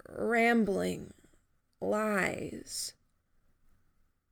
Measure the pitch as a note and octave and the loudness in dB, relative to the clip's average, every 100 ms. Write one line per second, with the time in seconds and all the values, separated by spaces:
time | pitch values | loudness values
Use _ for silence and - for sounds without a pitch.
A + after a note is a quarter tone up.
0 | - - G#3+ A#3 A#3 A#3 G3+ E3+ F#3 F3+ | -12 -6 0 4 6 6 4 2 -2 -4
1 | - - - _ _ _ _ - F#3+ G#3+ | -10 -18 -20 _ _ _ _ -6 -2 0
2 | G#3+ G3+ F3+ - - - - - - - | 0 0 0 -2 -8 -10 -10 -8 -8 -12
3 | _ _ _ _ _ _ _ _ _ _ | _ _ _ _ _ _ _ _ _ _
4 | _ _ _ | _ _ _